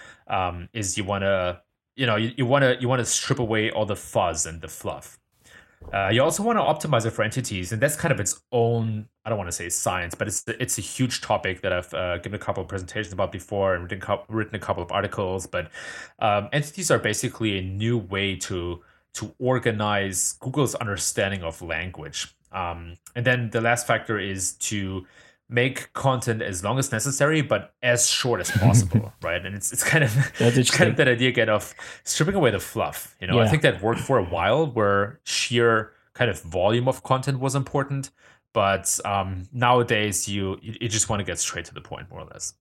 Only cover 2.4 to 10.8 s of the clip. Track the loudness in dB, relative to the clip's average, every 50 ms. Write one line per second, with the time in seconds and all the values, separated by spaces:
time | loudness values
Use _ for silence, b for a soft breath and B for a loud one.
2.4 | 0 4 4 6 6 4 4 2 0 0 0 0 0 0 -2 -2 0 0 -2 0
3.4 | 0 0 2 2 2 0 0 0 -2 -2 -2 -6 -6 -2 0 2 2 2 0 -2
4.4 | -4 -6 -8 -10 -12 -14 -12 -10 -8 -8 -8 -8 -10 -16 -20 _ _ _ _ _
5.4 | B B B B B B B B B -4 -2 0 2 4 4 4 4 4 2 2
6.4 | 0 2 2 2 2 2 2 0 0 0 2 2 2 2 0 0 0 0 0 -2
7.4 | -4 -2 -4 -4 -4 -4 -2 0 0 0 0 0 0 0 0 0 -2 -4 -4 -6
8.4 | _ _ 0 2 2 2 2 0 0 -2 -2 -4 -6 -10 _ _ -6 -4 -4 -4
9.4 | -4 -4 -6 -6 -6 -4 -4 -2 -2 0 -2 -2 -2 -4 -4 -4 -4 -4 -4 -4
10.4 | -4 -6 -4 -4 -4 -4 -4 -4